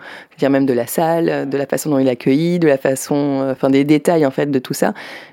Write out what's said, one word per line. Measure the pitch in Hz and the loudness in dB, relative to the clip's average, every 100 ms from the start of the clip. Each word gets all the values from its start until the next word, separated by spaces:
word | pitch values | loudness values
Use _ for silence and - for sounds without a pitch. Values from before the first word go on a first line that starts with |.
| - - - | -16 -20 -20
c'est-à-dire | - 135 | -2 2
même | 139 135 | 2 2
de | |
la | 123 117 | 0 -2
salle, | - 165 170 165 147 139 | -2 0 0 0 -2 -4
de | 139 | -4
la | |
façon | 139 - 156 | -4 -4 0
dont | 135 | 0
il | 131 | 2
est | |
accueilli, | 123 135 139 170 175 | 0 0 2 2 2
de | 160 | 2
la | 135 | 2
façon, | 139 131 - 147 | 0 -2 -2 -2
euh, | 143 135 135 | 0 -2 -2
enfin | 131 139 | -2 2
des | 139 | 2
détails | 143 151 165 170 139 | 4 2 4 2 2
en | |
fait | 135 147 | 0 -2
de | 135 | -2
tout | - | -2
ça, | - - - - - - | -2 -2 -2 -12 -18 -20